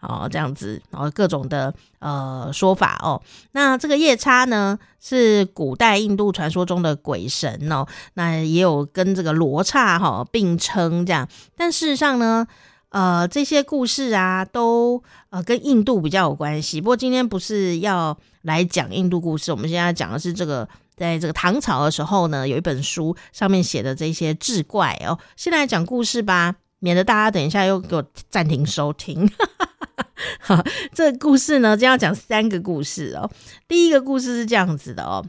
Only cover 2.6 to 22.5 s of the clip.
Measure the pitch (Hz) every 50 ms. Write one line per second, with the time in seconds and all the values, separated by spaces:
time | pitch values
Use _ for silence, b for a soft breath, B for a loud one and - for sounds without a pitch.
2.6 | - 185 190 190 196 - - 50 - 160 143 - B B B B B B _ 269
3.6 | 285 277 262 254 - 302 294 285 320 311 254 233 - 285 254 247 254 262 233 208
4.6 | 202 196 202 214 b b b b _ - - 254 240 226 214 208 196 185 _ -
5.6 | 160 135 127 - 233 226 208 202 214 208 202 196 208 208 185 - 170 151 160 180
6.6 | 180 180 185 180 175 160 151 139 _ - 143 87 87 120 - - - 147 110 143
7.6 | 151 151 160 139 135 B B B B B B - 175 170 165 160 160 156 160 170
8.6 | 185 180 156 143 147 143 _ - 185 185 196 180 180 160 151 160 170 143 131 151
9.6 | 190 - - 285 254 214 175 170 196 160 117 95 120 - _ 233 202 180 170 170
10.6 | - - - 208 170 165 165 170 175 175 175 151 127 - B B B B B _
11.6 | 339 339 320 - 330 311 285 254 302 294 269 247 233 226 226 226 233 226 b b
12.6 | b b b b b b - 196 185 185 175 175 175 180 - 285 285 - 311 294
13.6 | 277 277 - 285 254 233 - - 277 247 220 196 185 185 185 185 190 185 _ 240
14.6 | 233 233 233 233 233 240 240 247 b b b b b b - 185 170 - 233 247
15.6 | - 285 277 226 208 240 254 202 160 156 139 190 185 156 139 143 156 147 151 151
16.6 | 151 - - 151 165 220 247 226 247 254 254 254 254 233 202 185 - - 220 208
17.6 | 196 185 175 170 180 208 196 180 165 156 147 b b b b b _ 165 156 160
18.6 | 180 175 - - 139 113 95 - 185 180 175 175 165 170 156 156 - - 160 110
19.6 | 107 160 165 175 175 175 170 165 - 82 101 131 156 175 170 202 190 151 147 127
20.6 | 110 - b b b b b - 180 170 165 160 165 151 160 - - 180 190 285
21.6 | 285 - 202 131 147 151 151 - 151 156 202 202 175 165 151 139 131 139